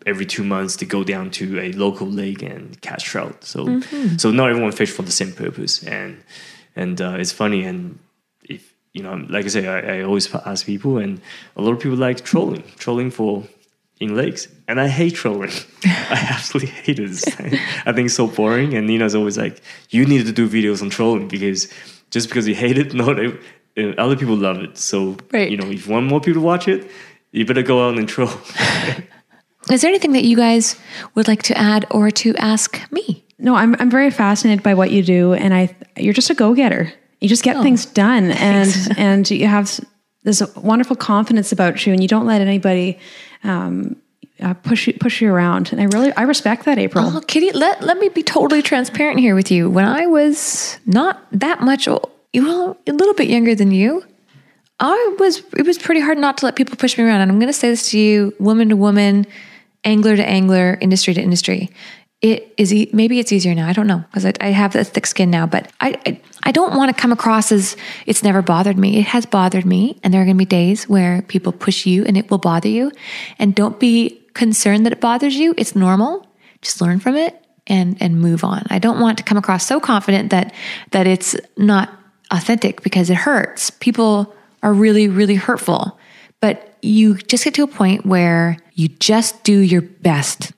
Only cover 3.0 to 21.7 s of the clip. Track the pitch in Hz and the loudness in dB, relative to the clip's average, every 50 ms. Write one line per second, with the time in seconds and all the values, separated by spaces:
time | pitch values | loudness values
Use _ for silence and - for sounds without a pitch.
3 | - - - - - - - - - - - - - 247 247 254 262 - 294 285 | -12 -10 -8 -8 -10 -10 -14 -18 -20 -14 -12 -8 -6 -4 -4 -4 -6 -8 -8 -4
4 | 269 190 170 170 - 110 110 127 131 123 117 120 113 104 104 - 107 - - - | -4 -2 -2 0 0 0 2 2 0 0 0 -2 -2 -4 -2 -4 -4 -4 -4 -10
5 | 95 90 - - 92 95 90 - - - - - 101 - - - - - 104 101 | -8 -6 -6 -6 -6 -8 -8 -10 -10 -10 -10 -8 -8 -6 -8 -8 -8 -12 -12 -12
6 | - - - - _ _ - - - - - - _ _ _ - 90 90 90 90 | -12 -14 -18 -20 _ _ -20 -20 -20 -20 -20 -20 _ _ _ -8 -8 -6 -6 -6
7 | 90 90 90 92 90 87 - - 107 104 104 95 92 92 90 90 90 87 78 - | -6 -8 -6 -6 -8 -8 -6 -4 -4 -2 -2 -4 -4 -6 -10 -10 -12 -14 -16 -20
8 | _ _ _ _ _ _ _ _ _ - - - _ _ _ _ _ _ _ 98 | _ _ _ _ _ _ _ _ _ -18 -18 -18 _ _ _ _ _ _ _ -16
9 | 95 92 95 85 71 - 92 104 98 101 101 123 95 92 95 90 - 101 95 92 | -14 -12 -14 -14 -12 -8 -6 -6 -6 -4 -4 -4 -4 -4 -6 -6 -6 -6 -8 -6
10 | 95 98 101 98 95 - - - - 104 98 - - - 101 101 - 139 131 117 | -4 -2 -2 -2 -2 -4 -8 -10 -10 -8 -10 -8 -8 -8 -8 -6 -4 -4 -2 -2
11 | 101 98 95 92 - - - - - - _ - 101 113 120 - - 139 127 127 | -4 -6 -8 -10 -14 -20 -20 -20 -20 -18 _ -4 -2 -2 -2 -2 -4 -4 -2 -2
12 | 127 127 123 - - - - 165 175 - - - - - _ - - 120 120 120 | -2 -2 -4 -6 -4 -2 0 0 0 -2 -6 -10 -14 -20 _ -12 -8 -6 -4 -4
13 | 127 127 - - 110 104 101 98 110 - _ _ _ _ _ _ _ _ _ _ | -6 -6 -6 -4 -4 -4 -4 -6 -10 -14 _ _ _ _ _ _ _ _ _ _
14 | 107 107 104 117 135 - - - - - _ _ _ - 120 131 139 139 135 147 | -8 -6 -4 -4 -4 -4 -6 -10 -16 -18 _ _ _ -6 -4 -2 -2 -2 0 0
15 | 170 170 170 - - 117 101 101 98 - - - - - _ _ - 185 180 - | -2 -2 -2 -4 -6 -6 -4 -4 -8 -8 -10 -14 -16 -18 _ _ -2 0 0 0
16 | - - - - - 120 131 - - - - 135 131 131 - - - - 139 - | -4 -4 -4 -4 -4 -4 -6 -6 -6 -6 -6 -6 -6 -8 -12 -8 -6 -4 -4 -4
17 | 104 98 - - - 302 - - - 147 139 135 - - - - - 120 113 123 | -6 -8 -8 -6 -6 -6 -6 -6 -6 -6 -6 -4 -6 -8 -10 -6 -6 -4 -2 -2
18 | 123 120 - - 120 110 - - 107 107 117 123 139 147 131 107 107 107 113 113 | -2 -2 0 -2 -2 -2 0 -2 0 0 0 0 0 -2 -2 -2 -2 0 0 0
19 | 113 104 104 110 104 101 98 110 107 95 - - _ - - - _ _ - 120 | 0 0 0 0 -2 -2 -4 -4 -6 -8 -10 -14 _ -20 -20 -20 _ _ 0 0
20 | 135 139 143 131 113 113 110 120 117 107 110 113 107 104 101 95 104 98 - - | 2 4 2 2 0 0 0 0 -2 0 0 0 0 0 -2 -4 -6 -8 -4 -2
21 | 113 117 117 98 101 98 110 98 101 98 95 92 - - | 0 0 0 -2 -4 -6 -8 -6 -4 -4 -4 -4 -8 -10